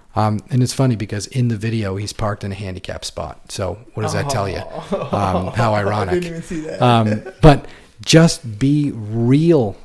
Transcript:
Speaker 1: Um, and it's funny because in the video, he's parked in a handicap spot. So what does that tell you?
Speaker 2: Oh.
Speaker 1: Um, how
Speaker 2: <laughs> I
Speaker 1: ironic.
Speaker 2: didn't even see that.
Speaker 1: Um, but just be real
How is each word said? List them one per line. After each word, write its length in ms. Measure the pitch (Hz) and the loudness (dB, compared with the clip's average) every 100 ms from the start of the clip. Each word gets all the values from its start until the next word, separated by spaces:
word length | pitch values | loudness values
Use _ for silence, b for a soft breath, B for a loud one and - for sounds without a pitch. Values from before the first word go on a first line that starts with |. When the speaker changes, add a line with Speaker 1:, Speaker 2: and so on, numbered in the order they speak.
| b - | b -2
Speaker 1:
Um, 240 | 107 107 - | 0 -2 -2
and 140 | 123 | 0
it's 100 | 123 | 0
funny 220 | - 131 110 | 2 0 0
because 320 | 110 104 95 | -4 -8 -6
in 220 | 127 123 | -2 0
the 80 | 107 | -2
video, 400 | 113 113 101 95 | -2 -2 -4 -4
he's 160 | 104 | -6
parked 320 | - 107 101 101 | -4 -4 -4 -8
in 80 | |
a 20 | 98 | -8
handicap 480 | 101 90 - - | -10 -10 -10 -12
spot. 480 | - - 82 - - | -10 -10 -10 -12 -12
So 280 | - 92 98 - - | -6 -6 -6 -10 -6
what 80 | |
does 100 | 107 | -4
that 160 | 101 139 | -2 -2
tell 180 | 131 98 | -2 -2
you? 140 | 82 | -6
Speaker 2:
Oh. 480 | - - - 190 139 | -10 -12 -6 -6 -4
Speaker 1:
Um, 420 | - 95 90 92 | -2 0 -2 -2
how 200 | - 113 | 0 0
Speaker 2:
<laughs> 20 | 107 | 0
I 40 | |
Speaker 1:
ironic. 320 | 101 104 95 180 | 0 -2 -2 -2
Speaker 2:
didn't 80 | 175 | -4
even 120 | 165 | -8
see 200 | 165 165 | -8 -8
that. 200 | 156 - | -8 0
Speaker 1:
Um, 400 | 123 117 107 107 - - | 2 4 2 -2 -6 6
but 240 | 156 139 - B B - - | 6 6 2 B B -10 4
just 540 | 160 165 - 117 104 | 6 6 2 -8 -2
be 320 | 135 147 143 113 | 0 2 0 -4
real 800 | 104 113 117 143 165 156 107 - | -6 0 4 4 6 4 2 -4